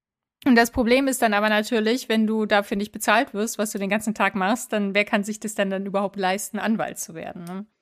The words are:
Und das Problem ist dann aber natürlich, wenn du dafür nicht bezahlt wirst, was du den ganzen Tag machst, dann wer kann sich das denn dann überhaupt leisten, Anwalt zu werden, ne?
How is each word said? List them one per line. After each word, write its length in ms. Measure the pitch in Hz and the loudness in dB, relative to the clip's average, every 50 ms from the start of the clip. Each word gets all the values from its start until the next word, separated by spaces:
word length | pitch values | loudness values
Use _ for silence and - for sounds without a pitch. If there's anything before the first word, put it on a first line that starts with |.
| _ _ _ _ _ _ _ - - | _ _ _ _ _ _ _ -6 -4
Und 80 | 285 240 | 2 4
das 140 | 233 233 - | 4 4 4
Problem 380 | - 269 226 233 247 269 277 269 | 2 0 2 4 4 4 4 2
ist 120 | 254 - | 0 2
dann 140 | 240 214 208 | 2 2 2
aber 140 | 208 214 214 | 2 2 2
natürlich, 580 | 214 214 214 - 254 214 214 214 240 254 - - | 2 2 0 0 0 0 2 2 0 0 0 0
wenn 180 | 220 220 220 | 2 2 2
du 200 | 214 220 220 214 | 2 2 0 2
dafür 300 | 202 214 202 202 - 208 202 | 2 2 2 2 0 -2 -4
nicht 140 | 208 - | -4 -6
bezahlt 420 | - 214 - 226 214 233 277 - - | -8 -4 0 2 4 4 2 0 -2
wirst, 240 | 196 220 233 - - | -4 -4 -4 -2 -4
was 140 | 214 - | -4 -4
du 60 | - 196 | -4 -4
den 120 | 196 190 | -2 0
ganzen 240 | 202 220 - 220 214 | -2 -2 -2 -2 0
Tag 200 | - 202 196 - | 0 0 0 2
machst, 380 | 196 185 196 247 240 - - | 0 0 0 0 0 -2 -2
dann 220 | 233 208 202 196 190 | -2 -2 0 2 2
wer 100 | 208 202 | 0 2
kann 200 | - 233 202 196 | 2 0 0 0
sich 160 | 214 208 - | -2 -6 -8
das 140 | - 208 - | -8 -6 -2
denn 120 | - 196 196 | -2 -2 0
dann 160 | 190 190 196 | -2 -4 -4
überhaupt 320 | 190 180 196 202 190 - | -2 -2 -2 -2 -2 -2
leisten, 420 | 202 190 185 190 208 - - - 202 | -2 0 0 0 -2 -4 -6 -6 -2
Anwalt 400 | - 214 226 180 - - - - | 0 0 0 0 -2 -4 -6 -10
zu 140 | - - 165 | -12 -12 -12
werden, 300 | 160 - 151 - 175 170 | -12 -12 -12 -12 -12 -12
ne? 220 | 175 185 196 208 - _ _ | -12 -10 -12 -12 -14 _ _